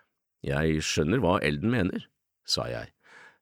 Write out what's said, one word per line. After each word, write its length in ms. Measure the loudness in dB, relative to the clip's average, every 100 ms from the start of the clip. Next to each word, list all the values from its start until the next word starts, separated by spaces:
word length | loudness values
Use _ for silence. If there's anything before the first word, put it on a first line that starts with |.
| _ _ _ _
"Jeg 400 | -4 0 2 0
skjønner 380 | 0 0 2 2
hva 140 | 2 2
Elden 300 | 0 0 0
mener", 340 | 0 0 -4 -10 _ _ _ -6
sa 220 | -4 -4
jeg. 240 | -6 -10 _ _ -20 -20 _